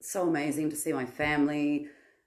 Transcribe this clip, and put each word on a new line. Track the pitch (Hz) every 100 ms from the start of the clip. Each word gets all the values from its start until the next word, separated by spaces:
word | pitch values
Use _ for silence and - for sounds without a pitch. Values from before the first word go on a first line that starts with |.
so | - 196 175
amazing | 156 147 143 151
to | 147
see | 160
my | 139 123
family, | - 151 147 143 147 147 147 147 - - _